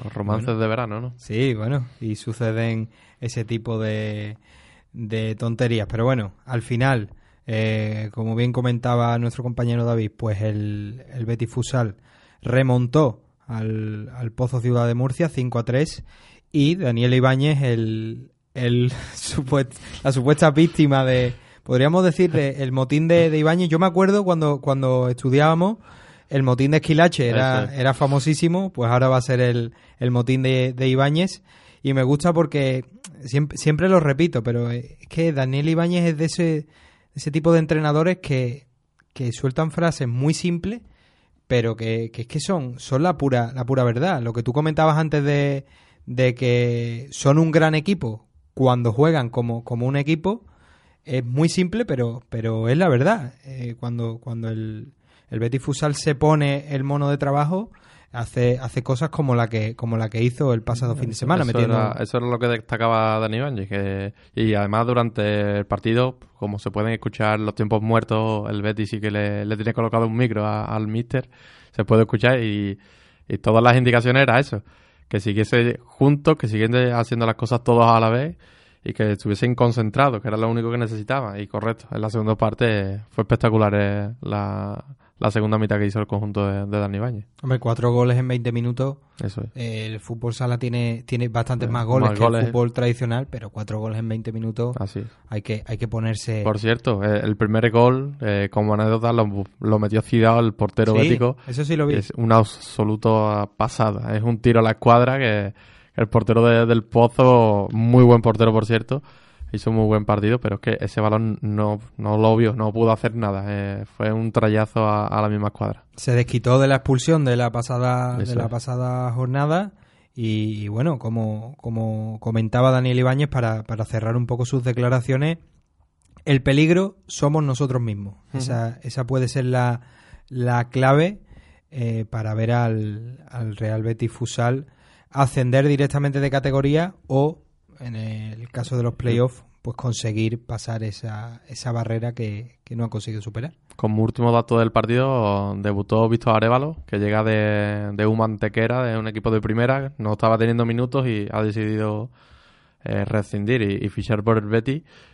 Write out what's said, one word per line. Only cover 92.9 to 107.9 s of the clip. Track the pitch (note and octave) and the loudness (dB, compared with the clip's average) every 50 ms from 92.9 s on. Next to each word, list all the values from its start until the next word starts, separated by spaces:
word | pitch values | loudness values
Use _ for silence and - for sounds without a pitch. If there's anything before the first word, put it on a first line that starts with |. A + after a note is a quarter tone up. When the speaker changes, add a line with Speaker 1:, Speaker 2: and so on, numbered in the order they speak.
| A#2 - B2+ A#2 A#2 B2 C#3 - | 0 -2 -2 -4 -4 -4 -6 -8
Speaker 2:
pero | - - - G2+ | -10 -14 -14 -12
cuatro | - G#2+ G#2 G2+ G#2+ G#2+ | -12 -10 -10 -8 -6 -6
goles | G#2+ A2 A2 A2 | -6 -6 -6 -6
en | A2+ A2+ | -6 -4
veinte | A2 A2+ A2 A2+ A2 | -6 -6 -6 -8 -8
minutos | A2+ A2+ A2+ G#2+ A#2+ A#2 B2 B2 - | -6 -6 -6 -4 -4 -4 -4 -4 -4
Speaker 1:
Así | G2 G2 - G2+ | -6 -6 -6 -8
es. | G#2 A2+ - _ _ - | -10 -10 -14 _ _ -10
Speaker 2:
hay | A2+ G#2+ - | -8 -8 -6
que, | - A2 G#2 - - | -6 -6 -6 -6 -8
hay | A#2 - | -8 -6
que | A#2+ | -6
ponerse. | A#2 A#2+ A2+ A2 A2 A2 G2+ - A#2 A2 G#2+ G#2 | -4 -4 -2 -2 -2 -2 -4 -4 -4 -4 -2 0
Speaker 1:
Por | A2 G#2 G#2 | 0 0 0
cierto, | A2 A2+ A#2 A#2 - C3 A2+ G2 G2 | 0 0 0 0 0 -2 0 0 2
eh, | G#2 G#2 G#2 G#2+ | 2 2 2 0
el | G#2+ G#2 | 0 0
primer | - A2+ G#2 A2 A2 A2+ A#2+ | 0 0 2 2 2 2 4
gol, | G#2+ A#2 A#2+ B2 B2+ C3 C3+ C#3+ C#3+ C#3+ | 4 6 6 6 4 2 -2 -6 -8 -6
eh, | B2+ G#2+ G2+ G2+ G2+ G2 | -4 -2 0 0 0 0
como | - G#2+ G#2+ G#2+ G#2+ | 0 0 0 2 2
anécdota, | G#2 G#2+ A2 A2+ A2 A2+ A#2 A#2 | 2 2 2 2 2 0 0 2
lo, | A2+ A2 G#2 G2 G2+ F#2+ - _ - | 2 0 0 -2 -6 -6 -8 _ -6
lo | - G#2+ G#2+ G#2 | 0 2 2 2
metió | G#2+ G#2 G#2 A2 - | 2 2 0 0 0
Cidao, | - - A#2 A2 A2+ A2+ A#2+ | 2 2 4 6 6 6 4
el | A#2 A2+ G#2+ | 4 2 0
portero | - G#2+ G2+ - - A2 A2 A2 | 0 -2 -2 0 0 2 4 4
Speaker 2:
Sí, | A2 C#3+ | 4 4
Speaker 1:
bético. | D#3+ A#2+ A#2 B2 B2 B2+ - - | 4 2 2 2 0 -2 -4 -8
Speaker 2:
eso | C3 A#2+ B2+ D3+ | -10 -6 -4 -4
sí | C#3+ E3 | -2 0
lo | D3+ D3+ | 0 0
vi. | C#3+ D3 | 0 0
Speaker 1:
Es | G#2 G2 - - | -2 -2 -4 -4
una | - A#2 A2+ A2+ A2+ | -2 2 4 6 6
absoluta | A2 - - - - - - - G#2+ G#2+ G#2+ G#2+ - A2+ A2 A2 G#2+ G#2+ G#2 G#2 G#2 G2+ _ | 6 4 0 -12 -18 -10 -4 -2 0 0 0 0 2 2 2 4 2 2 0 -2 -4 -4 _
pasada. | - G#2+ A2 - - A#2 G#2+ G#2 G#2 A2+ A2 A2 | -4 -4 -4 0 0 0 0 0 -2 -4 -4 -4
Es | G#2+ A2 | -2 -2
un | A#2+ A#2 G#2+ | -2 -2 2
tiro | - B2 A#2 A2+ | 4 4 6 6
a | A2 | 4
la | A2 A2 | 2 2
escuadra | - - B2 A#2 A#2+ B2 B2+ C3 C#3 | 2 4 6 6 6 6 4 2 0
que, | C3+ A#2 G#2+ G#2 G2+ G2 - _ - - - - _ _ _ | 0 0 0 0 -2 -4 -8 _ -18 -20 -20 -20 _ _ _
que | - | -4
el | A#2 G#2+ | -2 0
portero | - A#2 A2 - A2 A#2 A#2 | 2 0 2 4 4 4 6
de, | A#2 A#2 A#2 A#2 | 6 6 6 4
del | A2+ A#2 A#2 A2+ | 4 2 2 0
Pozo, | - - A#2+ A#2 A#2 - - C3 B2+ B2+ A#2+ A2+ A2 G#2 G2+ G2 - | 0 2 4 4 4 4 4 6 6 8 6 6 4 4 2 0 -2
muy | - A2 A#2 A#2 | -2 0 2 6